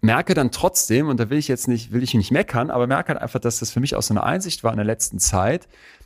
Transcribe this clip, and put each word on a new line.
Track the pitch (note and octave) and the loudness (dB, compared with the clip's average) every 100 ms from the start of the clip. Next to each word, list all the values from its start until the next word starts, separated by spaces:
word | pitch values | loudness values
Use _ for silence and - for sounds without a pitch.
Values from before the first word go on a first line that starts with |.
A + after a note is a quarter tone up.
merke | A2 A#2+ F3 | 4 4 2
dann | - B2+ | 2 2
trotzdem, | - F#3 - - A#2 D3+ | 0 0 0 2 2 2
und | B2 | 0
da | A2 | 0
will | D3 | -2
ich | C#3+ | -2
jetzt | B2 - | -2 0
nicht, | A#2+ A#2 | -2 -2
will | A#2 | -4
ich | B2+ | 2
nicht | B2 F#2+ | 0 2
meckern, | C#3 G3 A#2+ - | 0 0 -2 -2
aber | B2 B2 | 0 0
merke | C#3 E3+ | 0 -2
halt | D#3 | -4
einfach, | - B2+ | -4 -2
dass | A#2+ A2+ | -2 -2
das | A2+ | -4
für | - | -2
mich | C#3 | 0
auch | - | -2
so | - | 0
eine | G#2 | 0
Einsicht | G2+ F3 F#3+ - | 2 -2 -4 -2
war | A#2 | -2
in | A2+ | 0
der | G#2 | -2
letzten | A2+ - G2+ | -2 -4 -2
Zeit, | - F#2+ F#2+ E3+ - - - - | 0 2 2 0 -6 -20 -20 -20